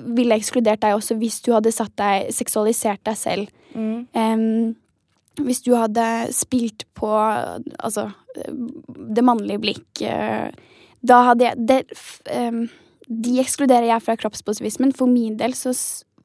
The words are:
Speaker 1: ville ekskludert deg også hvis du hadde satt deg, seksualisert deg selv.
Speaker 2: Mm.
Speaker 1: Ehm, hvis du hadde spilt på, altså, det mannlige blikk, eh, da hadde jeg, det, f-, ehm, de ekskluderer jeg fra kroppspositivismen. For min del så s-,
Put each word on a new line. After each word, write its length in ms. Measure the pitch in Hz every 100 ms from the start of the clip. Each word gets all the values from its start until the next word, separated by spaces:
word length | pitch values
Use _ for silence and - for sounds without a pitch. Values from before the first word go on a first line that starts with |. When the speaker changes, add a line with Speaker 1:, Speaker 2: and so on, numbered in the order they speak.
| 143
Speaker 1:
ville 200 | 233 240
ekskludert 460 | 220 208 254 220 214
deg 140 | 214
også 240 | 208 214 226
hvis 240 | 226 -
du 100 | -
hadde 200 | 226 220
satt 220 | 226 208 -
deg, 320 | 208 196 -
seksualisert 720 | - - 220 214 233 220 202
deg 120 | - 214
selv. 320 | - 180 208 _ _
Speaker 2:
Mm. 320 | 226 220 226 247
Speaker 1:
Ehm, 640 | 233 220 220 226 226 226 220 _ _ _ _ _ -
hvis 260 | 277 247
du 120 | 247
hadde 580 | 240 220 220 226 226 -
spilt 520 | - - 254 233 - -
på, 140 | - 220 214 220 202 - 85 - -
altså, 340 | - 208 208 196 - -
det 880 | - - 233 - - - 226 214
mannlige 360 | 247 226 202 202
blikk, 420 | 208 - - -
eh, 480 | - - 110 113 - - _ _ _ _
da 200 | 240 247
hadde 160 | 247 240
jeg, 260 | 247 - 226
det, 200 | 262 -
f-, 300 | - - - -
ehm, 440 | 247 240 233 233 - _ _ -
de 280 | 226 233 254
ekskluderer 460 | 262 - 277 240 233
jeg 140 | 226
fra 140 | 226 226
kroppspositivismen. 800 | 214 - - 214 214 - 269
For 120 | 262 254
min 300 | 247 226 214
del 140 | 226
så 180 | 254 254
s-, 340 | 254 - - - _